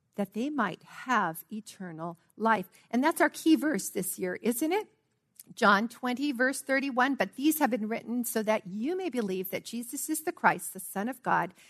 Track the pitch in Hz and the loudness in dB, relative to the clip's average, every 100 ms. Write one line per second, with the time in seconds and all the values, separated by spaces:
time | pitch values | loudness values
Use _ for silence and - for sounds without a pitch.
0 | _ - 196 208 269 302 208 - - - | _ -6 -6 -4 -4 0 -2 -4 -14 -12
1 | - 240 180 165 - 214 - - 185 160 | -2 0 0 -4 -10 -12 -12 -14 -12 -10
2 | 170 170 _ - 220 220 185 _ _ 233 | -10 -10 _ -2 2 2 0 _ _ 2
3 | 294 339 302 - 330 311 277 226 - 202 | 2 4 2 4 6 6 6 0 -2 -4
4 | 185 - 185 180 - 240 311 381 427 _ | -4 -4 -4 -2 -2 0 0 0 -2 _
5 | _ _ _ - - 175 208 214 226 - | _ _ _ -20 -20 2 4 6 2 -4
6 | 254 247 294 233 254 269 - 269 277 240 | -6 -2 -2 0 0 0 -2 0 0 2
7 | 254 269 214 - 285 311 294 233 214 226 | 2 2 -2 0 2 4 2 0 -2 -6
8 | - 240 233 226 208 220 180 196 247 370 | -4 -4 -2 -2 0 0 -2 -6 -4 -4
9 | 370 240 208 185 185 - - 233 233 285 | -4 -2 -2 -4 -4 -6 -6 -10 -8 -8
10 | - 311 - 339 - 170 - 190 - 190 | -6 -4 -6 2 4 4 -2 -12 -8 -6
11 | 202 - - 180 170 - - | -4 -4 0 2 0 -6 -20